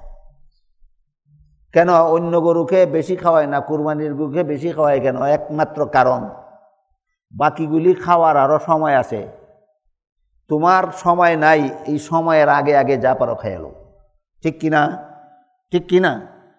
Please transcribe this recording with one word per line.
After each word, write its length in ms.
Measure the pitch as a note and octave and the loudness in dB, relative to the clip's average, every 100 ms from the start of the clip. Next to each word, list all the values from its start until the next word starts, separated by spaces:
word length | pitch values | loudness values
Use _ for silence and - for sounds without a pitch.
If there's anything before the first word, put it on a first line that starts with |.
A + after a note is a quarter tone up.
| - - - _ _ _ _ _ _ _ _ _ _ _ _ _ _ | -20 -20 -20 _ _ _ _ _ _ _ _ _ _ _ _ _ _
কেন 160 | D#3+ F3 | 0 4
অন্য 520 | E3+ E3 E3 E3+ E3+ | 4 4 2 0 0
গরুকে 460 | E3 E3+ E3 F#3 E3+ | 2 0 2 2 2
বেশি 300 | E3 D#3 F3+ | 0 -4 -2
খাওয়ায় 300 | F3 D#3+ C#3+ | 2 2 0
না, 140 | C#3+ | -4
কুরবানির 540 | C#3+ D3+ D3+ D3+ D3+ | -4 -4 -4 -4 -6
গরুকে 280 | C#3+ D3+ D#3 | -6 -4 -4
বেশি 300 | D#3 C#3+ E3 | -4 -4 -6
খাওয়ায় 280 | D#3 D3 C#3 | 0 2 2
কেন? 220 | C3 B2 | 0 -2
একমাত্র 640 | C#3 D3+ - D3+ D3 D3 C#3+ | 0 -2 -2 -4 -4 -2 -2
কারণ, 420 | C3+ B2+ B2+ G#2 - - - _ _ _ _ _ _ _ | 2 2 0 -6 -16 -20 -20 _ _ _ _ _ _ _
বাকিগুলি 600 | - D3 D#3+ D#3 D#3+ F3 | -2 -2 -2 -4 0 2
খাওয়ার 420 | F3+ F3 F3 D#3+ C#3+ | 0 2 2 4 2
আরো 220 | C#3 D3+ | 2 0
সময় 380 | E3+ D#3+ D3+ C3+ | 0 -2 2 0
আছে, 320 | A#2 A2 F#2+ - _ _ _ _ _ _ _ _ _ _ _ | 0 -8 -10 -18 _ _ _ _ _ _ _ _ _ _ _
তোমার 360 | D3+ E3+ F#3 F3+ | 0 2 2 0
সময় 440 | - F3+ F3 E3+ D#3+ | -2 0 2 2 4
নাই, 340 | D#3 D#3 C#3 - - | 4 2 0 -6 -6
এই 120 | D3 | -6
সময়ের 500 | - E3 E3 D#3 D3 | -2 -2 2 2 4
আগে 280 | C#3+ C#3 C#3+ | 2 2 2
আগে 200 | C3 C3 | 2 0
যা 160 | B2+ | 0
পারো 200 | C3 A#2 | 0 -2
খেয়ে 240 | A2+ A2 F2+ | -4 -8 -10
নাও। 140 | D2 - - _ _ _ _ _ | -14 -20 -20 _ _ _ _ _
ঠিক 180 | D#3+ D#3 | -8 -6
কি 100 | D#3+ | -2
না? 120 | D3+ D3+ - - - - _ _ _ _ | 0 -2 -4 -16 -20 -20 _ _ _ _
ঠিক 180 | F3+ - | -6 0
কি 120 | F3+ | 2
না? 120 | F#3 A2 - - _ | 2 -2 -10 -20 _